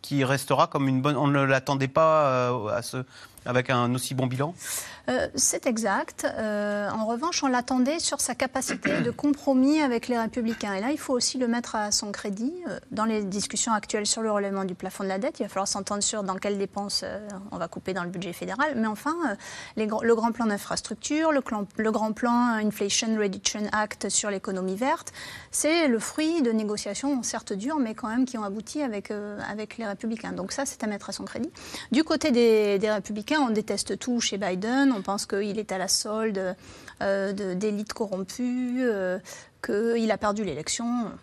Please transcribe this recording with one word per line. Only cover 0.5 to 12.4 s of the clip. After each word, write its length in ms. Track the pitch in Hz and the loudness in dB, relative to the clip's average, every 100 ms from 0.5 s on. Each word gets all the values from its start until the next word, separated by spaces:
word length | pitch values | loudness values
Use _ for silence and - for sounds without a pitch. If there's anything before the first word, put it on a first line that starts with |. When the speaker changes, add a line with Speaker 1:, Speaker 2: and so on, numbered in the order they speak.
| 139 165 | 4 4
Speaker 1:
comme 220 | 147 135 | 4 2
une 120 | 131 | 4
bonne, 140 | 139 147 | 2 4
on 120 | 143 | 4
ne 160 | 143 | 4
l'attendait 440 | 135 135 135 139 135 | 6 4 4 0 2
pas, 640 | 147 160 156 143 127 123 | 4 6 6 6 4 2
euh, 160 | 123 107 | 0 0
à 140 | 117 | -2
ce, 240 | 117 131 127 - - - - | -2 -6 -8 -14 -20 -10 0
avec 240 | 123 123 | 0 2
un 260 | 123 120 127 | 2 4 0
aussi 180 | - | -2
bon 140 | 131 131 | 0 0
bilan ? 260 | 127 147 185 - - - - - | 0 -4 -4 -8 -8 -8 -8 -2
Speaker 2:
Euh, 200 | 254 - - | 0 0 0
c'est 320 | - 349 285 | 0 2 0
exact. 580 | 220 220 208 320 - 302 | 0 0 0 -2 -4 -4
Euh, 640 | - 214 208 208 208 202 | -2 -2 -2 -2 -2 -2
en 160 | 220 220 | -2 -2
revanche, 380 | 233 320 - | -2 -2 0
on 40 | 269 | 2
l'attendait 520 | 247 240 262 254 330 | 0 2 2 2 2
sur 200 | - 277 | -2 -2
sa 140 | - | -2
capacité 680 | 247 - 262 - - 294 302 | 0 0 0 -2 -2 0 0
de 100 | 240 | 0
compromis 680 | 233 294 277 - 262 262 311 | 0 0 2 4 6 6 6
avec 280 | 285 233 240 | 4 0 0
les 100 | 240 | 0
Républicains. 560 | 226 247 226 226 208 | 0 -2 -2 -2 -2
Et 80 | 190 | -2
là, 80 | 226 | -2
il 80 | 302 | -2
faut 160 | - | 0
aussi 240 | 247 - 262 | 0 0 0
le 100 | 240 | 0
mettre 280 | 233 233 226 | 0 -2 -4
à 160 | 208 | 0
son 200 | 208 208 | -2 -2
crédit. 420 | 202 214 196 | -6 -6 -4